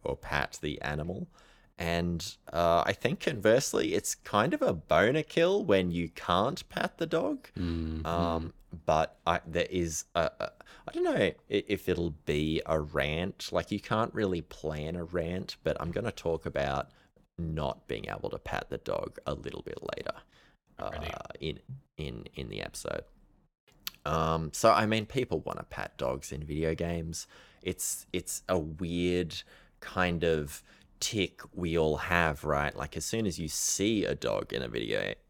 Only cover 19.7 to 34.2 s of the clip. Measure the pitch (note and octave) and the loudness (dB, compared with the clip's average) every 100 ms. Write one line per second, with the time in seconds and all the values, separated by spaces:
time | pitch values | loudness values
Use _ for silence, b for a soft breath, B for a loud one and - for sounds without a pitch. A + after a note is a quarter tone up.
19.7 | - - - - - - b b b _ | -10 -8 -6 -8 -8 -14 b b b _
20.7 | - G1+ - - - - - D#2 - - | -10 -8 -6 -8 -8 -10 -8 -8 -8 -12
21.7 | C3+ _ - D2 A#1 - - B1 G1+ G1+ | -16 _ -10 -8 -8 -12 -10 -8 -6 -8
22.7 | - G1+ G1+ - _ _ _ _ _ _ | -8 -6 -6 -8 _ _ _ _ _ _
23.7 | _ - - D2+ D#2+ D#2+ D#2+ D#2 - A2+ | _ -14 -8 0 2 2 2 -2 4 6
24.7 | F#2+ A2 A2 G#2+ C#3 B2 D#2+ - G1+ - | 8 6 2 0 -4 -2 -2 -2 -8 -8
25.7 | - - - B1+ C2+ - C#2+ D2+ D2+ D#2+ | -8 -8 -4 -2 -2 -6 -8 -4 0 0
26.7 | E2 E2+ E2+ E2 E2 - B B B F2+ | 0 -2 -2 -4 -8 -12 B B B -6
27.7 | - - - - F2+ - - - F#2 D#2 | -4 -4 -6 -6 -6 -4 -10 -2 0 0
28.7 | D#2 F2 F2 F2 F2 E2 - - B B | -4 -2 0 2 2 0 -6 -14 B B
29.7 | B - F#2 F2+ E2+ E2+ D#2+ D2 - b | B -8 0 2 2 2 2 0 -10 b
30.7 | b b - - A2 F2+ - - - F2 | b b -6 -4 0 -2 -4 -14 -6 0
31.7 | E2 D#2 D2 - F2 E2 D2 D2+ C#2+ C#2+ | 4 4 2 2 4 4 2 0 2 0
32.7 | G1+ D2+ - - A2+ G#2+ E2 D#2 - - | -2 -6 -6 -4 -2 -2 -2 -4 -2 -2
33.7 | - G2+ A2 - C#2+ | 2 2 2 0 0